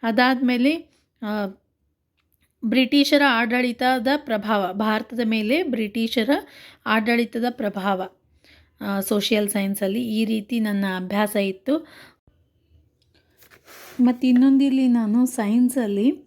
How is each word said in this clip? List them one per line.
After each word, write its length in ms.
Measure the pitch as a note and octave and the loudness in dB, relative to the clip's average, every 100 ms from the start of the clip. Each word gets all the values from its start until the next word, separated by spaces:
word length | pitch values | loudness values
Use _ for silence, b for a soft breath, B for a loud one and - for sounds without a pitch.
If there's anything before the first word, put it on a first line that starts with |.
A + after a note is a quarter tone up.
ಅದಾದ್ಮೇಲೆ, 720 | A#3 A3 B3+ C4 C4 B3 B3+ D#4+ D#4+ _ _ _ | -2 2 2 2 0 2 2 0 -6 _ _ _
ಆ, 240 | G#3+ G#3+ G3 G3 _ _ _ _ _ _ _ _ _ _ A3+ | -8 -6 -6 -10 _ _ _ _ _ _ _ _ _ _ -2
ಬ್ರಿಟಿಷರ 560 | A#3 B3+ C#4+ C#4+ D4 C#4+ | 0 2 2 4 4 4
ಆಡಳಿತದ 800 | A#3 A#3 B3 B3 A3+ B3 C4 A#3 D4 | 2 0 0 -2 -2 0 0 0 -2
ಪ್ರಭಾವ, 560 | D4 A3 G#3 G#3+ F#3 | -2 -6 -2 -2 -2
ಭಾರತದ 460 | F#3+ G#3+ A3 A3+ A#3 A#3 | -2 -2 -2 -4 -6 -2
ಮೇಲೆ 380 | A3 G#3+ C#4+ | -2 0 -2
ಬ್ರಿಟಿಷರ 680 | F4+ A3+ G#3+ A3 A3+ - A3 D4+ - B B B - | -2 -4 -4 -4 -4 -2 0 -2 -4 B B B -2
ಆಡಳಿತದ 600 | G#3+ A3 A#3+ A#3 A#3 A#3+ | -2 0 0 0 -2 -6
ಪ್ರಭಾವ, 600 | A#3+ G#3 G3+ F#3+ F#3+ F#3 _ _ _ b b b _ | -4 -6 -4 -2 -2 -4 _ _ _ b b b _
ಆ, 180 | G#3 G3 | -6 -6
ಸೋಷಿಯಲ್ 500 | G3 G#3 G3+ G#3+ G#3 | -2 -2 0 -2 -2
ಸೈನ್ಸಲ್ಲಿ. 580 | G#3 G3 G3 G3 G#3+ A#3+ | -2 -4 -4 -4 -4 -4
ಈ 180 | G#3+ A3 | -2 -2
ರೀತಿ 340 | A3 G3+ A#3+ | -4 -4 -4
ನನ್ನ 260 | G#3+ G3+ G3 F#3 | -2 -2 -2 -4
ಅಭ್ಯಾಸ 380 | F#3 G3+ G#3 G#3+ | -4 -2 0 0
ಇತ್ತು. 520 | G3 F#3+ - D4+ D#4 B B B _ _ _ _ _ _ _ _ _ _ _ _ _ _ _ - - - | -4 -6 -4 -4 -4 B B B _ _ _ _ _ _ _ _ _ _ _ _ _ _ _ -20 -20 2
ಮತ್ತು 280 | B3 B3 B3+ | 2 4 4
ಇನ್ನೊಂದಿಲ್ಲಿ 600 | B3 C4 C4+ C#4 C4 C4 | 6 6 6 4 2 4
ನಾನು 380 | A#3+ A3 A3 B3+ | 2 2 2 2
ಸೈನ್ಸಲ್ಲಿ 1000 | - G#3 A3+ B3 C4 A3 G3+ A#3 F#4 | 0 0 2 2 2 -2 0 0 0